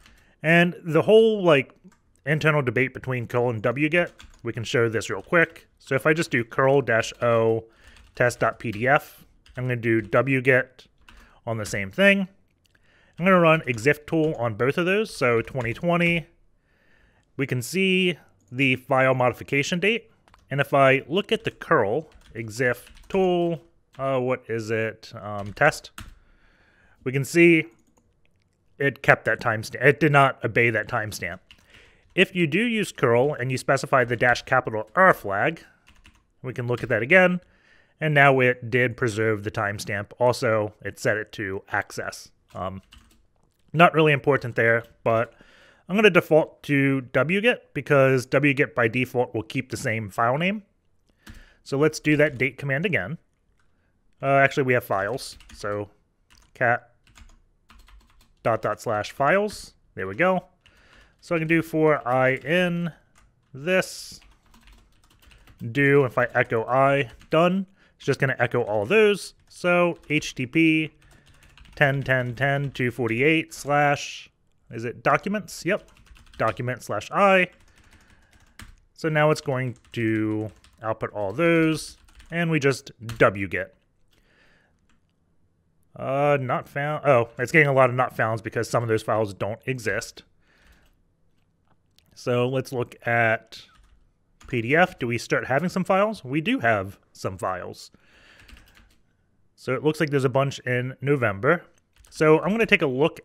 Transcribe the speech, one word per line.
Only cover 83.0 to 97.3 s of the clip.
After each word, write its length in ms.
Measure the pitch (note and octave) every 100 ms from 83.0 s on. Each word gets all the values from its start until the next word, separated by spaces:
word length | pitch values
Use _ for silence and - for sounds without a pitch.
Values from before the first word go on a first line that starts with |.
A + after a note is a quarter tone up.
wget. 640 | A2 A2+ B2+ G2 G2 F2+ F#2 _ _ _ _ _ _ _ _ _ _ _ _ _ _ _ _ _ _ _ _ _ _ -
Uh, 400 | B2 C#3 D3 C#3+
not 280 | B2+ D#3 -
found. 360 | D3 D3 D3+ C#3+
Oh, 240 | B2 A#2 -
it's 120 | B2
getting 180 | E3 C#3+
a 40 |
lot 160 | C3+ B2+
of 80 | B2
not 180 | B2
founds 280 | - A2+ A2+
because 260 | G#2+ A#2+ A2
some 140 | B2+
of 60 | A#2
those 140 | A2
files 300 | - G#2+ A2
don't 280 | F#2 G2+ A2+
exist. 580 | - C3 G#2 G2+ - - - _ _ _ _ _ _ _ _ _ _ _ _ _ _ _ _ _ _
So 340 | - C3 B2 B2
let's 240 | C3 B2+
look 240 | B2 A#2 - -
at 560 | A#2 A2+ A2 - - - _ _ _ _ _ _ _ -
P 160 | B2
D 140 | A2+ D#3
F. 220 | F3+ -
Do 80 | B2
we 120 | A#2+
start 280 | - C#3 A2+
having 220 | C3+ F3
some 160 | F#3
files? 400 | F3 F#3+ G#3+ G#3+
We 160 | B2 D3
do 200 | D#3+ C4
have 380 | A#2+ G#2+ G2 - _
some 240 | - G#2+